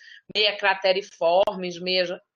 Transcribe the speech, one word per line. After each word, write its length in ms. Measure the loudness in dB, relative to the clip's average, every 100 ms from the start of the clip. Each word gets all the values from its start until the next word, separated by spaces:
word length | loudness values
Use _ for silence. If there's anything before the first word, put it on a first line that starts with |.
| -20 -20 _
meia 220 | -2 -2 0
crateriformes, 1200 | 0 0 2 0 -2 -2 2 4 2 -2 -8 -8
meia 400 | -2 -2 -2 -4 _